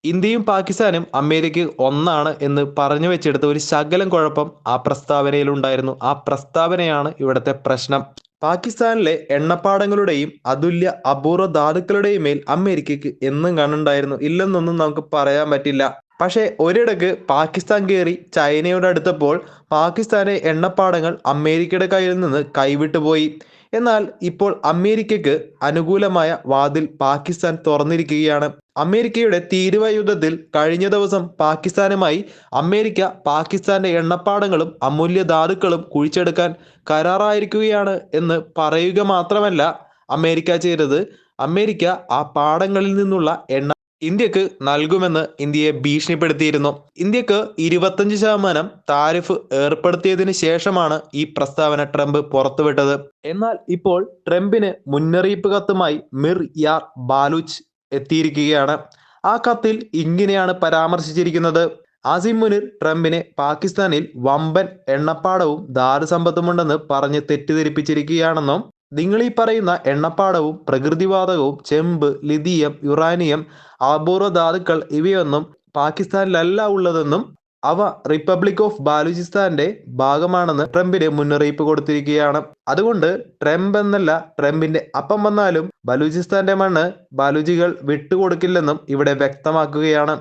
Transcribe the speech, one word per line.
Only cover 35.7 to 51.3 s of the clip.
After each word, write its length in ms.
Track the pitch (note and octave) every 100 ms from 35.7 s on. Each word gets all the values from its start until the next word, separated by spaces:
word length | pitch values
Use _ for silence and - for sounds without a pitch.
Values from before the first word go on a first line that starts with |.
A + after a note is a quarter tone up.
| E3+ E3
കുഴിച്ചെടുക്കാൻ 580 | D3 D3 E3 F3 E3+ F3 E3 - _ -
കരാറായിരിക്കുകയാണ് 1040 | D3+ E3 F#3+ G#3 G#3 G3+ G#3+ G#3+ G#3 G3 F#3+ - D3+
എന്ന് 180 | E3+ E3 D#3+ -
പറയുക 400 | D#3 D#3+ F3+ F#3+ G3+
മാത്രമല്ല 480 | F#3+ F3 G#3 G#3 F3 D#3 D#3 - _ _ C#3
അമേരിക്ക 400 | E3 E3 E3 E3+
ചെയ്തത്, 340 | F3 E3+ D3 C#3+ G#3 - _ - C3+
അമേരിക്ക 380 | F3+ G#3+ G3+ E3+ F3+ - B2+
ആ 40 | D3+ D3
പാടങ്ങളിൽ 540 | D3 D#3+ G3 G3 G3 G3
നിന്നുള്ള 320 | G3 F#3+ D#3 E3 - C3+
എണ്ണ 120 | C#3+ D3+ _ _ D#3
ഇന്ത്യക്ക് 320 | G3 A3+ F#3+ F#3+ - C3+
നൽകുമെന്ന് 520 | D3 D#3 F#3 F#3 D#3+ D#3 -
ഇന്ത്യയെ 280 | D3 D3 D3+ C#3
ഭീഷണിപ്പെടുത്തിയിരുന്നു. 880 | C#3 C#3+ C#3+ E3+ E3 D3+ D#3 D3 C#3+ C#3 _ -
ഇന്ത്യക്ക് 340 | F#3 A#3+ A#3+ G#3 G#3+ - E3
ഇരുപത്തഞ്ച് 500 | F3 F#3+ F#3 G3+ G#3
ശതമാനം 440 | G#3+ G#3+ G3 D#3 F#3 - -
താരിഫ് 460 | C#3+ D3+ E3+ E3+ F#3 - C3+
ഏർപ്പെടുത്തിയതിന് 720 | C#3+ D3+ F3+ F3 F#3+ F#3 F#3+ F#3
ശേഷമാണ് 560 | D#3+ E3 G3 F#3 E3 D3+ - C#3+
ഈ 40 | D3+